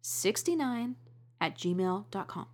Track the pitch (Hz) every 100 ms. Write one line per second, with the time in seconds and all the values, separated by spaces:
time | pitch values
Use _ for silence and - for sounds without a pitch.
0 | - - 190 220 - 330 269 240 240 254
1 | - - - _ 165 - 180 180 185 185
2 | 202 196 - - -